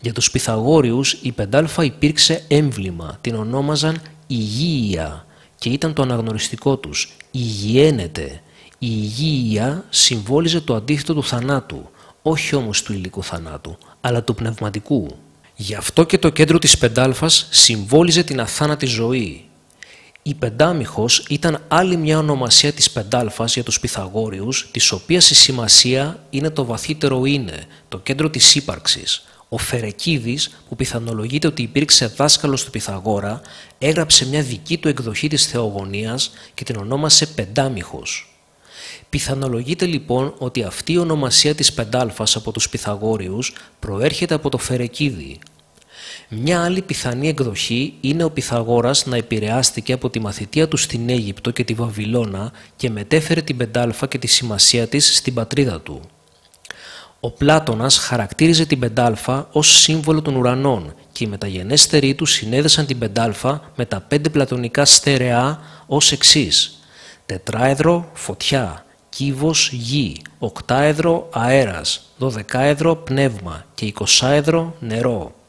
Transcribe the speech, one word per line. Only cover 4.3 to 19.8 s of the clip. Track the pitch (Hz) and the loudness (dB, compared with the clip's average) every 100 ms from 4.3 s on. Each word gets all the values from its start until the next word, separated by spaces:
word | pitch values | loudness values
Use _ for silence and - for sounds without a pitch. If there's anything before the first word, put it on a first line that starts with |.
| 123 107 113 170 151 110 87 78 76 - _ _ _ | -4 -2 -2 -2 0 -2 -2 -6 -10 -18 _ _ _
και | 117 | -4
ήταν | 135 165 | -2 -2
το | 151 | 0
αναγνωριστικό | 131 120 113 107 - 113 - 135 | 0 0 -2 -4 -6 -4 -2 -2
τους, | 78 73 - - - | -2 -6 -8 -10 -10
υγιαίνεται. | 131 120 104 101 120 151 135 87 78 71 71 _ - - _ | -6 -4 -4 0 4 4 4 -4 -8 -10 -12 _ -20 -20 _
Η | 120 | -4
υγεία | 110 104 110 156 143 117 107 120 156 - | -2 -4 -2 0 0 0 0 0 -4 -4
συμβόλιζε | - - 120 101 143 170 165 | 2 2 0 0 0 2 0
το | 156 | 0
αντίθετο | 113 110 147 139 | -2 0 -2 0
του | 156 | -2
θανάτου, | 135 120 127 139 - 78 73 _ - _ | -2 -2 0 -2 -2 -14 -14 _ -20 _
όχι | 156 156 - 143 | -2 -2 0 -2
όμως | 117 104 | 0 -4
του | - | -4
υλικού | 101 92 98 | -6 -6 -8
θανάτου, | 92 85 80 76 76 87 - _ | -8 -10 -10 -14 -14 -18 -20 _
αλλά | 127 120 | -2 -2
του | 113 | -2
πνευματικού. | 113 113 113 107 104 - 143 78 - _ _ _ _ | -4 -4 -4 -6 -6 -2 -2 -2 -12 _ _ _ _
Γι' | 101 | -10
αυτό | 104 - - | -6 -2 2
και | 165 - | 4 4
το | 165 | 2
κέντρο | - 151 165 | 4 4 6
της | 143 - | 6 4
πεντάλφας | 120 113 131 127 160 - - | 4 2 2 2 2 2 4
συμβόλιζε | - - 110 101 139 175 165 | 4 6 4 4 6 6 4
την | 165 135 | 2 -2
αθάνατη | 113 - 147 147 131 | -4 0 0 0 -2
ζωή. | 113 113 131 101 71 - _ _ _ | 0 0 0 -2 -8 -18 _ _ _